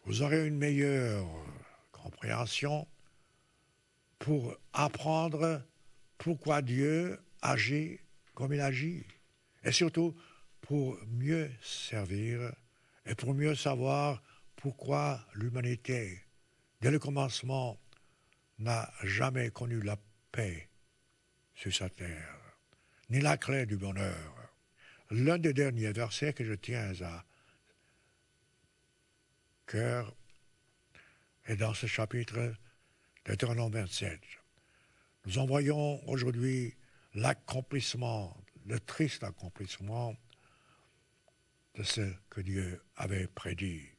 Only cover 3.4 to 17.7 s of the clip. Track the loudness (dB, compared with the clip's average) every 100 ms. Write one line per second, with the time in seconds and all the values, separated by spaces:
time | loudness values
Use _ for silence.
3.4 | _ _ _ _ _ _ _ _ 0 2
4.4 | 0 -8 -6 2 2 2 0 2 2 2
5.4 | 2 0 -4 _ -20 -20 -20 _ -2 0
6.4 | 2 2 4 4 4 4 2 -4 -14 -2
7.4 | 2 4 4 2 0 -6 -16 -20 _ -4
8.4 | 0 2 2 2 -2 -4 -10 -18 _ _
9.4 | _ _ 2 4 4 6 2 0 -16 -20
10.4 | -20 -20 0 2 2 -2 -4 0 2 2
11.4 | 0 -6 -10 -8 -4 -2 -2 0 0 -2
12.4 | -4 -8 -18 _ _ _ -8 -4 0 2
13.4 | 2 2 2 2 2 4 2 0 -8 -20
14.4 | -20 -6 -6 -4 0 2 2 -2 -6 -4
15.4 | -2 0 -2 -2 -2 -2 -2 -10 -18 _
16.4 | _ _ _ _ 4 4 2 0 0 -2
17.4 | -2 -2 -2